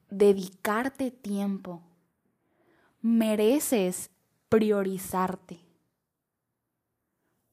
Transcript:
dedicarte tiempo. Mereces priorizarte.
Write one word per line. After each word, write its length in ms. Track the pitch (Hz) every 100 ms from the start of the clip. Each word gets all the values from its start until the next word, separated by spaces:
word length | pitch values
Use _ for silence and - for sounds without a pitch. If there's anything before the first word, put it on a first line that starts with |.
| -
dedicarte 1000 | 196 202 196 185 - - 214 262 - 262
tiempo. 720 | 254 202 202 202 190 185 170 - _ _ _ _ _ _ _ _ _ _ _
Mereces 1120 | 226 226 220 214 214 285 - 240 185 180 - _ _ _ -
priorizarte. 1120 | 220 214 202 196 190 - 185 185 185 - - _ _ _ _ _ _ _ _ _ _ _ _ _ _ _ _ _ _ _